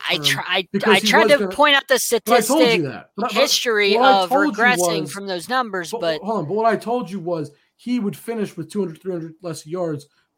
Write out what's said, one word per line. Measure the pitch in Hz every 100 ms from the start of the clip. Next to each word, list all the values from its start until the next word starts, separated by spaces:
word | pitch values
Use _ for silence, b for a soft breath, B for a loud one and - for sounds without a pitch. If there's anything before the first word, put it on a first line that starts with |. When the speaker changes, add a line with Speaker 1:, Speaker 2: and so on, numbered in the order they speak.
| -
Speaker 1:
I, |
I | 170
Speaker 2:
term | 147
Speaker 1:
try, | 143 175
I, | 190 180
Speaker 2:
because | 196 247
Speaker 1:
I | 196
Speaker 2:
he | 208
Speaker 1:
tried | 269
Speaker 2:
was | 330
Speaker 1:
to | 285
Speaker 2:
gonna | 190 190
Speaker 1:
point | 294 277
out | -
the | 262
Speaker 2:
But | - 233 -
I | 285
told | - 294
you | 240
Speaker 1:
statistic | 220
Speaker 2:
that. | 139 104 - -
But | 233
I, |
but |
Speaker 1:
history | 202 285 - 254 214 202 220
Speaker 2:
what | 262
I | 196
Speaker 1:
of | 180
Speaker 2:
told | 269 294 202
you |
Speaker 1:
regressing | 240 247 175 165
Speaker 2:
was | 147
Speaker 1:
from | 196 196
those | 175 160
numbers, | 254 233 190 165
Speaker 2:
but, | -
Speaker 1:
but | 175 156
Speaker 2:
hold | 196 214
on, | 151
but |
what | 202 226
I | 208
told | 214 247 175
you | 196
was | 165 165 147 - _ _
he | 240 247
would | 202 147
finish | - 226 196 -
with | 160
two | 208
hundred, | 175 156
three | 190
hundred | 175 160 160
less | 175 156 151
yards, | 180 170 143 - _ _